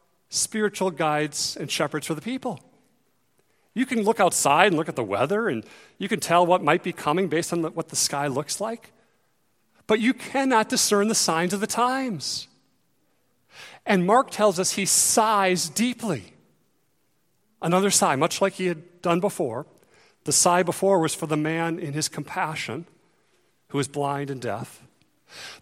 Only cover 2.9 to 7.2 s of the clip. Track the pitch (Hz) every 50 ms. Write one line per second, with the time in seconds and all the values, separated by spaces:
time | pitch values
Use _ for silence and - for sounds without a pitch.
2.9 | _ _ _ _ _ _ _ _ _ _ _ _ _ _ _ _ - 214 262 -
3.9 | 254 226 202 214 226 - 196 170 - - - 143 143 160 190 214 175 151 160 -
4.9 | 156 - 117 95 98 107 127 151 202 214 233 202 131 113 - - - - - -
5.9 | _ - 185 202 226 151 - - 165 175 180 170 180 - - 143 160 180 - 185
6.9 | - - - 151 147 185